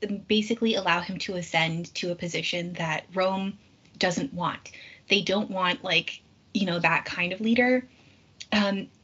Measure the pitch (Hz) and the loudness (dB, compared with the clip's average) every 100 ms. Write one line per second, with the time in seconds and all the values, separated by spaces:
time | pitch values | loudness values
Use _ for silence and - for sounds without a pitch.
0 | 208 202 - 214 208 226 226 196 180 175 | -6 -4 0 2 2 2 2 2 2 2
1 | 170 185 - 185 170 165 165 160 170 - | 0 -6 -6 -6 -2 0 2 0 -6 -6
2 | 180 175 175 165 160 175 175 175 165 156 | -4 -4 -4 -2 -2 -4 -4 -4 -2 -4
3 | - 185 185 190 196 - - _ _ - | -4 0 0 0 -2 -6 -14 _ _ 0
4 | 185 175 156 175 165 - - - - - | 0 0 -2 -2 -4 -4 -10 -20 -20 -14
5 | - 196 175 196 208 190 180 175 185 170 | 0 2 2 0 0 0 0 0 0 0
6 | - - - _ _ 202 190 170 165 165 | 0 -6 -16 _ _ -2 0 2 2 2
7 | - - 175 185 220 233 247 254 254 - | -2 -4 -4 -2 2 4 4 4 0 -14
8 | - - _ - - 208 202 196 - _ | -20 -20 _ -20 -2 2 2 0 -4 _